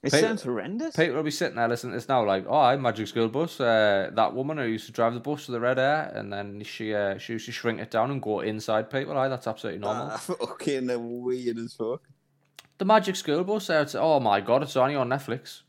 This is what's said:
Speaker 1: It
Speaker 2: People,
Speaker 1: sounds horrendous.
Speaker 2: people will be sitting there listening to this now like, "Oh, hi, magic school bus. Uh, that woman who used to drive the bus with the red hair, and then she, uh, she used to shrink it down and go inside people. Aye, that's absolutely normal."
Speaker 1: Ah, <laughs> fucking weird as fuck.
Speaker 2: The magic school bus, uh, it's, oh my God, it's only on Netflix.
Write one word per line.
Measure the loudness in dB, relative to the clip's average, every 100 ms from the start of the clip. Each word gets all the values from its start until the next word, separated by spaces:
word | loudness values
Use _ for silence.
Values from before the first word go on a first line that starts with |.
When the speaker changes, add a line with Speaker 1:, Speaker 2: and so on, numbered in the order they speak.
Speaker 1:
It | 2
Speaker 2:
People, | 4 4
Speaker 1:
sounds | 0
horrendous. | -2 -4 -4 -6 -4 2
Speaker 2:
people | 2 2
will |
be | -2
sitting | -2 -4 0
there | 0
listening | 0 -4
to | -8
this | 0
now | 2 4
like, | 2 2
"Oh, | 4
hi, | 6 4
magic | 2 -2 -4
school | 0 0
bus. | 0 -4 0
Uh, | 4 6 6 4 2 2
that | 0
woman | 0 -4 -2
who | -2
used | -2 -6
to |
drive | 0 0
the | 0
bus | -4 -6 -4
with |
the | -2
red | 0 2
hair, | 2 2 -2 -8
and | -8
then | -8 -8 -10
she, | -12 -8 -2
uh, | 0 0 -2
she | -6
used | -8 -8
to |
shrink | -4 -2 -2
it | -2
down | 0 0
and | 0
go | -2 -2
inside | -2 -4 0 -2 0
people. | -4 -2 0
Aye, | 0
that's | -2 -6
absolutely | -6 -6 -6
normal." | -4 -4 -4
Speaker 1:
Ah, | -8
<laughs> |
fucking | -6 -6 -6 -6 -4 -2 -2 -4 -4 -6
weird | -4 -2 -2 -4
as | -8 -6
fuck. | -6 -6 _ _ _ _ _ -20 _ _
Speaker 2:
The | 4
magic | 6 4 -4
school | 0 0
bus, | 0 -2 0
uh, | 0
it's, | 0
oh | 0 4 4
my | 4 2
God, | 4 2
it's | 4 2
only | 2 2
on | 0
Netflix. | -2 -2 -6 -8 -20